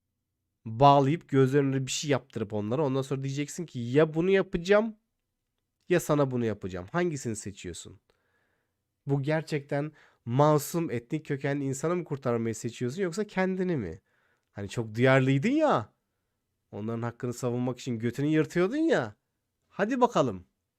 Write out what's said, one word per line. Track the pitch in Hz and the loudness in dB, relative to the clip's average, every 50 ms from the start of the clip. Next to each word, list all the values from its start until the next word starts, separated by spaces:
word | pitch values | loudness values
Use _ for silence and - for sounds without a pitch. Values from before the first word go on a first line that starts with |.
| _ _ _ _ _ _ _ _ _ _ _ _ - | _ _ _ _ _ _ _ _ _ _ _ _ -14
Bağlayıp | 113 110 117 139 143 139 143 139 135 165 170 - - | -6 2 6 8 8 8 8 6 4 0 -2 -2 0
gözlerine | 139 135 135 127 139 147 139 135 135 135 131 | 4 4 4 6 4 2 2 2 0 -2 -4
bir | 127 | -4
şey | - - - 143 | -6 -4 -2 0
yaptırıp | 135 120 - _ - 107 110 104 110 | -2 -2 -2 _ -8 -6 -6 -4 -4
onlara | 104 104 107 120 156 156 | -4 -4 -2 -2 -2 -2
ondan | 131 131 135 | 0 -2 -2
sonra | 131 - 139 135 135 | -2 -4 -6 -6 -6
diyeceksin | 135 135 147 147 - - - 170 | -6 -6 -6 -6 -8 -8 -12 -12
ki | - - 123 | -10 -8 -8
ya | 117 120 127 147 165 156 151 | -4 0 4 4 4 4 2
bunu | 160 175 190 | 0 2 2
yapacağım | 196 196 190 190 - 175 170 185 202 208 226 226 214 _ _ _ _ _ _ _ _ _ _ _ _ _ _ _ _ _ _ - | 4 2 2 0 -4 -4 2 4 4 4 4 2 -4 _ _ _ _ _ _ _ _ _ _ _ _ _ _ _ _ _ _ 0
ya | 180 160 | 0 0
sana | - - 151 147 143 131 | 2 2 2 2 2 0
bunu | 127 120 117 | 0 -2 0
yapacağım. | 110 104 101 - 92 90 90 92 - | -2 -2 -4 -6 -8 -8 -8 -8 -4
Hangisini | - 170 180 175 151 131 - 120 107 | -2 -2 -2 -2 -2 -4 -6 -6 -6
seçiyorsun? | - - 104 95 - - 87 82 - - 85 92 - _ _ _ _ _ _ _ _ _ _ _ _ _ _ _ _ _ _ _ _ - | -6 -8 -12 -14 -12 -12 -12 -12 -12 -16 -18 -20 -20 _ _ _ _ _ _ _ _ _ _ _ _ _ _ _ _ _ _ _ _ -4
Bu | 139 139 143 | -2 -2 -2
gerçekten | 135 151 156 160 156 - 156 143 139 - 143 143 147 151 - _ - _ _ _ - | 0 0 -2 -2 -2 -4 -6 -6 -4 -4 -4 -4 -4 -6 -10 _ -20 _ _ _ -6
masum | 117 120 139 147 151 151 147 143 - - 170 170 160 | 0 4 6 6 6 6 4 2 0 -4 -4 -2 -2
etnik | 123 117 - - 160 151 - | -4 -6 -6 -4 -6 -6 -4
kökenli | - 143 135 143 139 139 147 139 | -6 -6 -4 -4 -4 -2 -2 -2
insanı | 135 131 135 - 160 180 | -4 -4 -2 -2 -2 -2
mı | 180 165 | -2 -4
kurtarmayı | - 147 135 - 123 120 117 113 113 110 | -6 -8 -4 -2 -2 0 0 0 -2 -4
seçiyorsun | - - 117 - - 123 120 139 202 | -4 -8 -10 -6 -6 -6 -4 -4 -4
yoksa | 196 175 160 208 208 | -4 -4 -4 -6 -6
kendini | 208 - 190 185 190 190 185 185 185 170 | -4 -2 -2 0 0 0 -2 -2 -2 -2
mi? | 131 101 82 80 95 _ _ _ _ _ _ _ _ _ _ - | -2 -4 -6 -8 -12 _ _ _ _ _ _ _ _ _ _ -12
Hani | 104 101 95 | -10 -10 -8
çok | - 123 113 110 107 | -6 -6 -8 -6 -2
duyarlıydın | 117 127 131 135 135 131 131 139 139 151 233 | 2 4 6 6 6 4 4 2 2 2 0
ya. | 285 320 311 269 185 123 107 - _ _ _ _ _ _ _ _ _ _ _ _ _ _ _ - | 2 2 2 2 2 0 -2 -6 _ _ _ _ _ _ _ _ _ _ _ _ _ _ _ -14
Onların | - 101 107 113 117 117 | -12 -8 -6 -6 -6 -4
hakkını | 117 117 - - - 123 117 | -6 -8 -8 -6 -8 -8 -6
savunmak | - 135 120 120 123 123 127 123 - | -6 -4 -4 -4 -2 -4 -4 -6 -6
için | - 131 120 110 | -6 -6 -6 -4
götünü | 117 120 - 135 143 | -4 -4 -2 -2 -2
yırtıyordun | 151 156 156 151 147 - 170 180 196 269 | 0 2 2 0 0 0 0 0 0 0
ya. | 311 320 330 226 160 123 104 - _ _ _ _ _ _ _ _ _ _ _ | 0 0 2 2 0 0 -4 -8 _ _ _ _ _ _ _ _ _ _ _
Hadi | _ - 202 220 277 247 | _ -4 -2 -2 0 2
bakalım. | 247 233 - 175 143 117 95 90 - _ _ _ _ _ _ | 2 2 2 2 0 0 -2 -6 -12 _ _ _ _ _ _